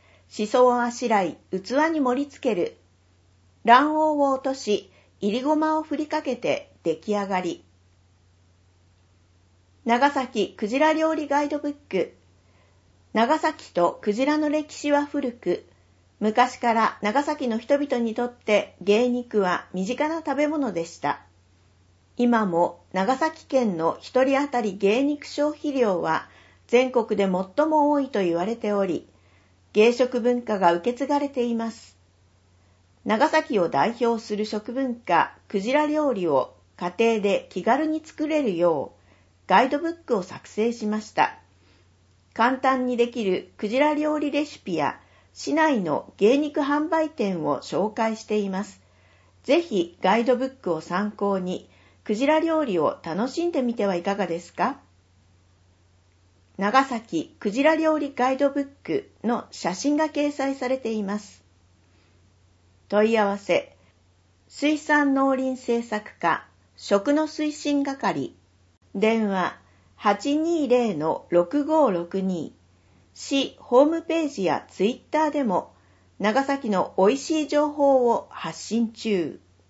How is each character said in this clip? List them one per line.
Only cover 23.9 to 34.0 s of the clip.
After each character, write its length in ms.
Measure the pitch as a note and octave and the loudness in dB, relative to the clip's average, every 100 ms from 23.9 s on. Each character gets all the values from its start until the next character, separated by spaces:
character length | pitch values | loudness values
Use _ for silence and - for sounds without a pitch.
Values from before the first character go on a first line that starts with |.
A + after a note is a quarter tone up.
| - | -2
一 240 | - B3+ | -2 0
人 180 | C4 C4+ | 2 2
当 60 | C#4+ | 0
た 140 | B3 | -2
り 160 | G#3+ F#3+ | -4 0
芸 260 | G3 A3+ | 0 2
肉 220 | C#4 D4 - | 0 -2 -6
消 260 | - D4 | -4 -2
費 220 | D4 D4+ | -2 -4
量 280 | C4+ A3+ F3+ | 0 0 0
は 280 | E3 D#3+ - - - _ _ | 0 -2 -4 -18 -20 _ _
全 240 | A#3 B3+ | 2 2
国 260 | B3+ A3 G3+ | 0 0 0
で 80 | G3 | 0
最 420 | F3+ F#3+ - D#4 | 0 -2 -2 0
も 240 | D#4 D4 | 2 2
多 80 | D4 | 2
い 100 | C4+ | 0
と 100 | A3 | -2
言 160 | F#3 E3+ | 0 0
わ 100 | F#3 | -2
れ 100 | A#3 | -4
て 160 | G#3+ | -2
お 140 | G3+ G3 | -2 -2
り、 240 | D#3+ - _ _ _ _ _ _ | -4 -8 _ _ _ _ _ _
芸 180 | G3 A3+ | 4 4
食 300 | A#3+ B3 B3+ | 4 0 0
文 220 | A3+ B3 | 0 0
化 160 | A#3+ G#3 | -2 2
が 140 | F3+ | 4
受 200 | F3 A#3+ | 4 0
け 40 | A#3+ | -4
継 100 | C#4 | -2
が 120 | C#4+ | -2
れ 80 | C#4+ | -2
て 160 | C4+ | -2
い 120 | A#3+ A3+ | -2 -2
ま 160 | A3+ | -4
す。 260 | - - _ _ _ _ _ _ _ _ _ _ _ - | -10 -18 _ _ _ _ _ _ _ _ _ _ _ -2
長 220 | A3 D4+ | 2 2
崎 320 | D#4+ D#4 A3+ | 2 0 0
を 80 | E3 | 0
代 260 | C#3+ E3+ | 2 0
表 220 | A#3 | 0